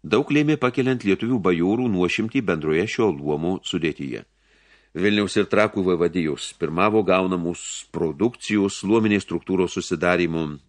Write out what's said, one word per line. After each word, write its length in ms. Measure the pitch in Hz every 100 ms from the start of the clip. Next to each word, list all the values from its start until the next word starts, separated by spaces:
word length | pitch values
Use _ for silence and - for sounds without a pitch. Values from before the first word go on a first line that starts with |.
| 76
daug 240 | 110 147
lėmė 260 | 147 151 151
pakeliant 420 | 123 120 127 127
lietuvių 360 | 101 95 113 127
bajorų 480 | 90 87 90 113 127
nuošimtį 520 | 92 90 - 110 135 101
bendroje 400 | 82 76 78 107
šio 240 | - 107
luomo 480 | 73 73 73 82 92 -
sudėtyje. 580 | 92 78 - 71 57 - _ _ _ _ _ _ -
Vilniaus 380 | 101 104 101 107
ir 120 | 95
Trakų 320 | 101 107 101
vaivadijos 720 | 92 87 85 87 80 69 - -
pirmavo 460 | 80 82 104 110
gaunamus 800 | 92 92 92 90 85 85 - - -
produkcijos, 880 | - 82 73 117 - - 107 98 - 95
luominės 400 | 113 110 104 -
struktūros 480 | 85 - 92 90 -
susidarymo 680 | - 85 87 87 85 82 78 71